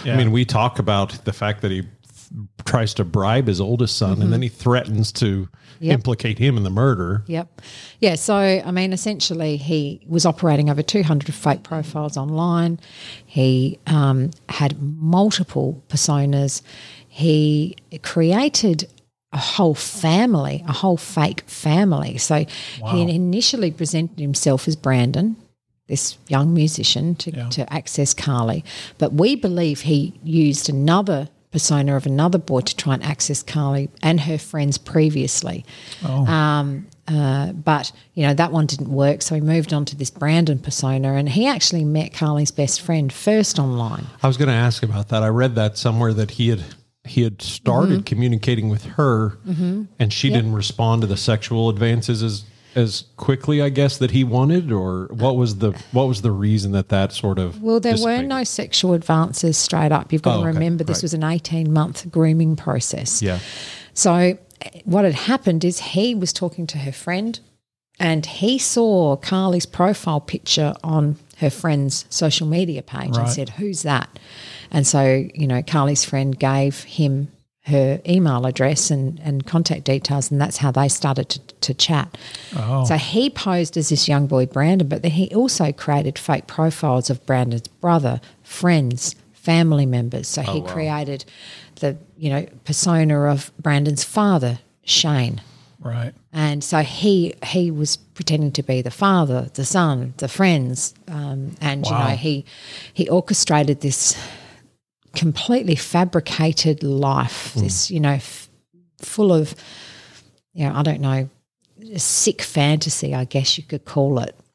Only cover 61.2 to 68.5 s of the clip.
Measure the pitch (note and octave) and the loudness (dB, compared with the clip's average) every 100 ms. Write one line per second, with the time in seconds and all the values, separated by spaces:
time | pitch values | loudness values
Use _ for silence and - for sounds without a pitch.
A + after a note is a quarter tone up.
61.2 | D#3 E3+ - E3 D#3 D#3 D#3+ D#3 F3 E3 | -2 -2 -2 -2 2 2 0 -4 -4 2
62.2 | D#3+ D#3+ D#3+ D#3 - - - - B2 - | 4 4 2 0 -2 -2 -2 -6 -4 -2
63.2 | G2+ F2+ - - - - - - F#3+ F3 | -2 -2 -6 -14 -14 -16 -10 0 2 4
64.2 | F3+ G3+ - - - E3+ - F#3 G3 C#3 | 2 0 -10 -18 -18 -10 0 2 4 2
65.2 | - B3+ G3+ E3 F3 E3+ - F3+ A3+ A3+ | 0 0 2 2 0 -2 -4 -2 0 0
66.2 | F3+ - F3 - D#3+ D3 C#3 C3 - F3+ | -2 -4 -6 -6 -8 -6 -8 -8 -6 -4
67.2 | A3 A3+ _ _ _ _ _ - F3 D#3+ | -4 -8 _ _ _ _ _ -4 0 0
68.2 | D#3 - G3+ | -2 -2 0